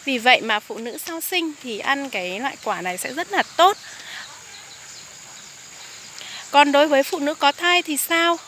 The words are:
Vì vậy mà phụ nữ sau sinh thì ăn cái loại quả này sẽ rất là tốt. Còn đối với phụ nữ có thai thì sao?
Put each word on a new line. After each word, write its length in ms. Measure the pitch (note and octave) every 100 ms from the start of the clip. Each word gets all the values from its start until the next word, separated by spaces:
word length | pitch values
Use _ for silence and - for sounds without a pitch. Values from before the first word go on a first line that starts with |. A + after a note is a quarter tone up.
Vì 140 | - B3+
vậy 220 | A#3 A#3
mà 200 | A3+ G#3+
phụ 180 | - G#3+
nữ 200 | A3+ C#4+ -
sau 140 | E4
sinh 320 | - F4+ E4 D4
thì 160 | B3+ G#3
ăn 320 | - C#4 C#4
cái 300 | G#3 F3+ F#3+
loại 160 | C4+ -
quả 160 | A3+ F3
này 180 | F3+ F3+
sẽ 140 | -
rất 200 | C#4 F4
là 100 | F#4+ - -
tốt. 200 | F4+ G#4 - - - - - - - - - - - - - - - - - - - - - - - - - - -
Còn 220 | C#4+ C#4+
đối 160 | C#4 D4+
với 140 | C4+
phụ 160 | C#4 E4+
nữ 160 | C#4+
có 180 | D#4 C#4+
thai 300 | - F4 F4
thì 140 | E4+ C#4+
sao? 400 | - E4 E4+ E4+